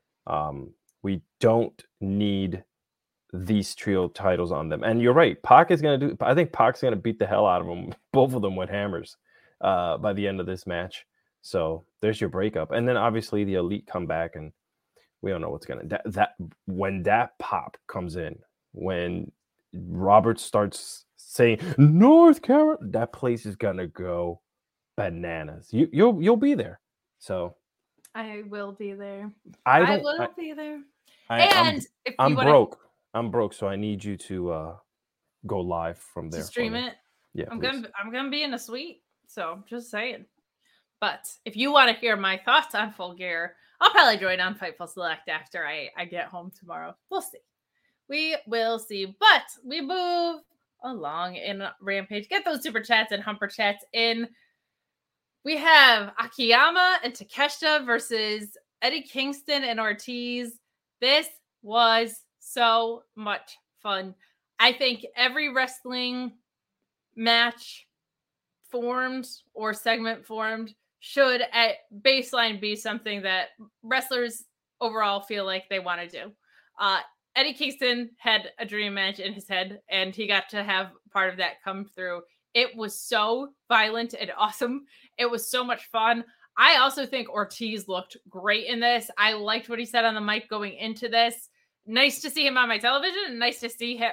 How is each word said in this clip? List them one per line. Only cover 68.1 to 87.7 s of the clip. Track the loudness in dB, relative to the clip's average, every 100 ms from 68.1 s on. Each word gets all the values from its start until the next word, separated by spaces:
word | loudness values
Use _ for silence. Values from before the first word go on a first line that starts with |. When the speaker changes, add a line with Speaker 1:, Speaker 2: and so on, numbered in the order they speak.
| _ _ _ _ _ _
Speaker 2:
formed | -6 -4 -2 -4 -6 -10 -16 _
or | -8 -6
segment | -4 0 0 -2 -6 -10
formed | -6 -4 -4 -10 -16 _ _
should | -8 2 4 4 0
at | 2 2 0 _ -2
baseline | 2 2 0 0 0 -2
be | -6 -6
something | -6 -8 -8 -8
that | -4 -4 -4 _ -20 _
wrestlers | -4 -4 -2 -4 -4 -8 -18 _ _ _
overall | -6 -2 -2 -2
feel | -4 -6 -4
like | -6 -6
they | -8
wanna | -4 -6 -8
do. | -12 -16 -18 _ _ _ -4
Uh, | 0 0 -2 _ _ -2
Eddie | -2
Kingston | -2 -6 -2 -2 -2 -6 _
had | 0 0 -2 -12
a | -10
dream | -6 -6
match | -2 -4 -4
in | -8
his | -10 -6
head, | -6 -6 -10 _
and | -4 -4
he | -6 -2
got | 0 0
to | -6
have | -2 -2 -4 -10 _
part | -2 -2
of | -2
that | -6 -6
come | -10 -10 -12
through. | -10 -8 -8 -12 _ _
It | 0 0 -2
was | -10 -10
so | -2 0 0 0 -4 _ _
violent | 2 2 0 -6 -8
and | -10 -4
awesome. | -4 -2 -4 -6 -10 -20 _ -4
It | -4
was | -4 -4
so | -4
much | -4 -6 -4
fun. | 0 2 0 -2 _ _ 4
I | 6 8
also | 4 2 -4
think | -4 -6
Ortiz | -6 -6 -6 -8